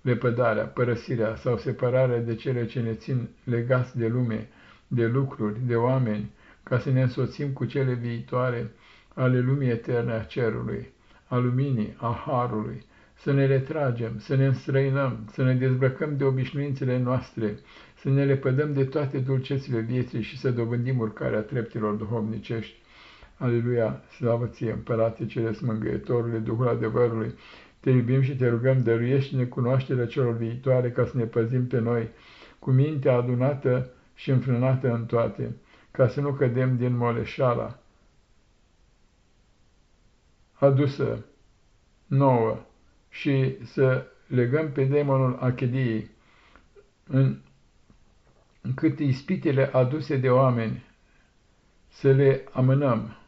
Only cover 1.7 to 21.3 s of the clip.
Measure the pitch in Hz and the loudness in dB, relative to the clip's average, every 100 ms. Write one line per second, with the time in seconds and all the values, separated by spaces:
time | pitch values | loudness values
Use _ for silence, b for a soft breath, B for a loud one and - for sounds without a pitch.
1.7 | 110 127 127 127 120 117 110 139 123 113 | -2 0 2 2 0 -2 -4 -4 -4 -4
2.7 | 127 113 110 - 131 117 - - 117 120 | -4 -4 -6 -4 -4 -4 -10 -4 -2 2
3.7 | 127 123 120 113 123 120 110 110 B B | 0 0 -2 -2 0 -2 -4 -8 B B
4.7 | B B 120 117 131 135 - 107 107 123 | B B 0 2 2 -2 -2 -4 -2 -2
5.7 | 117 123 131 117 104 104 B B B - | 0 2 2 0 -2 -6 B B B -4
6.7 | 123 143 127 127 135 120 - 143 135 123 | -2 2 2 2 0 -4 -4 -6 -4 -4
7.7 | 139 131 123 120 117 - 127 127 120 110 | -2 -2 -2 -4 -8 -4 -2 -2 -4 -8
8.7 | - B B B - 127 127 123 143 127 | -12 B B B 0 2 4 2 2 0
9.7 | 117 - 120 120 113 110 139 117 120 120 | -2 -2 -2 0 -4 -4 -2 -2 -2 -6
10.7 | 120 120 _ b b _ 123 123 123 139 | -8 -10 _ b b _ 0 0 0 0
11.7 | 120 104 - 117 110 - 123 120 107 107 | 0 -2 -4 -4 -4 -2 -2 -2 -4 -6
12.7 | 135 - b b _ 147 139 135 135 135 | -10 -16 b b _ 0 2 4 2 0
13.7 | 156 139 120 113 104 - 135 135 131 - | -2 -2 -2 -6 -8 -2 2 2 2 0
14.7 | 135 135 135 131 117 110 - 127 127 131 | 0 2 0 -2 -4 -10 -2 2 2 2
15.7 | 127 131 131 151 143 135 131 127 143 143 | 2 0 0 -4 0 0 0 -2 -4 -4
16.7 | 131 127 127 123 127 - - 107 101 B | -4 -2 0 0 -2 -4 -4 -4 -4 B
17.7 | B B - 135 139 139 131 135 131 151 | B B -8 0 2 2 2 2 0 0
18.7 | 139 135 156 135 135 127 135 - 135 139 | 0 0 0 -2 -2 0 -2 0 -4 -2
19.7 | 117 113 127 123 131 104 135 131 117 117 | -4 -2 -4 -2 -6 -6 -4 -2 -2 -2
20.7 | 120 120 131 107 - 123 | -2 -2 -2 -2 -4 -2